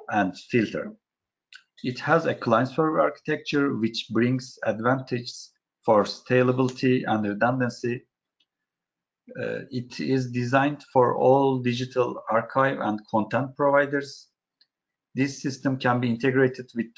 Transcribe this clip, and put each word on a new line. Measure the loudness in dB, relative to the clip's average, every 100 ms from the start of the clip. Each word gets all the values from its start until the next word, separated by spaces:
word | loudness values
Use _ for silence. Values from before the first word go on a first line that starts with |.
| -4
and | -2 -2 -4 -2
filter. | 0 0 -2 -8 -14 _ _ _ _ _ -20 _ _
It | -8 -6
has | 0 2 2
a |
client-server | -2 2 2 2 0 0 2
architecture | 0 -2 -6 -6 -2 0 0 0
which | -2 -4 -4
brings | 0 2 0 -6 -8
advantages | -4 -2 0 0 -2 -8 -8 -14 -18 _ _ _
for | 2 4
scalability | 2 -4 0 2 4 2 0 0 0 2 0
and | -2 -2
redundancy. | 0 0 0 -2 -4 -6 -6 -10 _ _ _ _ _ _ _ _ _ _ _ -16 -8
Uh, | -6 -6 -8
it | -10 -8 -6
is | -2 0 0
designed | -4 0 2 2 -2 0
for | 4 4 4
all | 4 6 4 2
digital | 0 -2 -2 0 -2 -2 -2
archive | 0 0 0 0 0
and | -2 -4 -2
content | -2 0 -2 -4 -2
providers. | 2 4 2 -2 -6 -12 -20 _ _ _ _ _ _ _ _
This | -2 -2 -2
system | -8 -4 -2 0
can | 0 0
be | 0
integrated | 0 2 4 2 2 -10
with | -8 -8